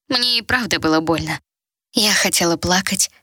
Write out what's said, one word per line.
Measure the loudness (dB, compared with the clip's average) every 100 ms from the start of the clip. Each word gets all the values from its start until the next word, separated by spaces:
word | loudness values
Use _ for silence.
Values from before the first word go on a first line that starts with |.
| -4
Мне | -2 0 -2
и |
правда | 0 -2 0 0
было | 2 2
больно. | 2 -2 -2 -8 -10 _ _ _ _
Я | -2 0
хотела | 2 0 0 0 0
плакать, | 0 0 0 -2 -2 _